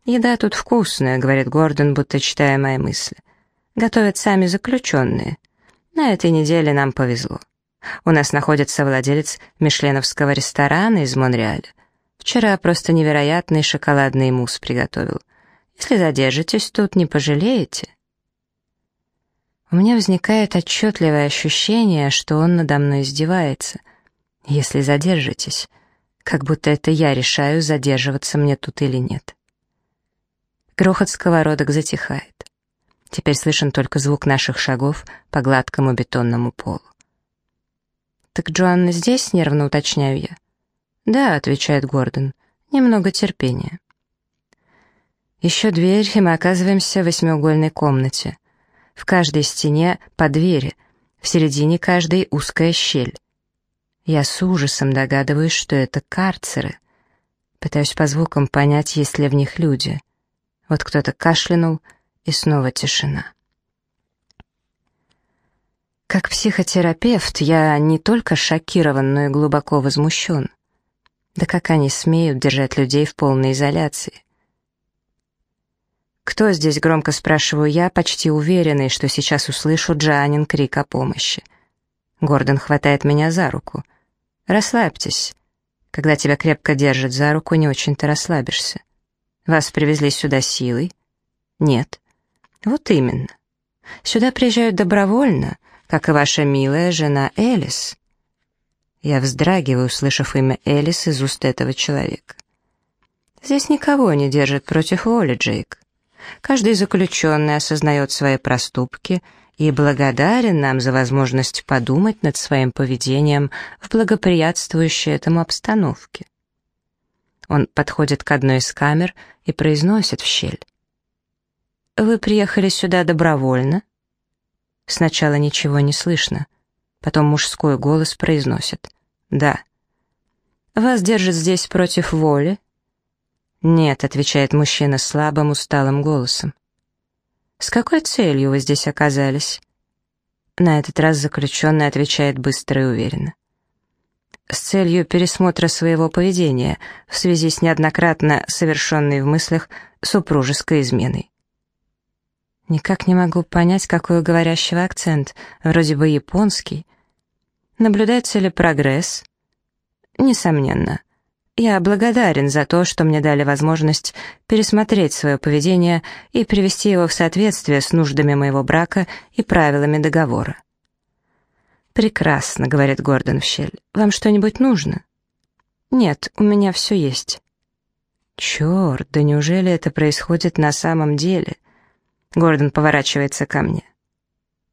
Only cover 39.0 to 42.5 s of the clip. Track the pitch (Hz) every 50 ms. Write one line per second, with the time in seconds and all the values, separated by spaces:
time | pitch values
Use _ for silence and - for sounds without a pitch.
39 | 165 240 254 254 - - - 175 156 147 147 151 143 139 - 147 147 - - 151
40 | 139 135 135 143 - - 165 - _ _ _ _ _ _ _ _ _ _ _ _
41 | _ 220 226 269 277 226 160 143 - 127 139 135 - - 147 139 139 131 143 135
42 | 127 131 - 139 135 135 - _ _ _